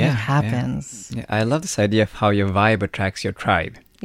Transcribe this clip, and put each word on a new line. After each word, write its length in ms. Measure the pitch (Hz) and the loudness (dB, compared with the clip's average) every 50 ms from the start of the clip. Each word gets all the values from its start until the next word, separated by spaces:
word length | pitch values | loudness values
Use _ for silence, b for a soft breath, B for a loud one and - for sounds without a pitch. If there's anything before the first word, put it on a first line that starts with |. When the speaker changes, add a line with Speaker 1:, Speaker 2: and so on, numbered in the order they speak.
| 110 156 | 2 2
Speaker 1:
yeah. 80 | 135 | 2
Speaker 2:
happens. 960 | 110 107 110 135 147 107 104 - 123 127 127 131 - 143 - - 104 95 - 123 | 0 0 0 0 0 0 0 0 -2 -2 -2 -4 -6 -8 -10 -14 -18 -16 -12 -10
Speaker 1:
Yeah, 100 | 120 - - | -10 -8 -4
I 140 | 104 110 110 | -2 0 0
love 180 | 117 139 160 | 0 0 -2
this 180 | 180 180 - - | -2 -4 -2 0
idea 240 | 104 101 107 110 104 | 0 2 4 2 2
of 80 | - - | 0 0
how 160 | - 110 104 | 0 2 2
your 200 | 101 101 98 98 | 4 4 2 2
vibe 320 | 92 98 104 110 110 95 101 | 2 4 4 4 2 2 0
attracts 400 | 95 - - 98 95 - - - | -4 -4 -4 -4 -4 -4 -4 -6
your 100 | 95 - | -8 -8
tribe. 420 | - - 110 98 85 82 - - - - _ _ _ - | -4 0 0 2 2 0 -4 -8 -16 -20 _ _ _ -6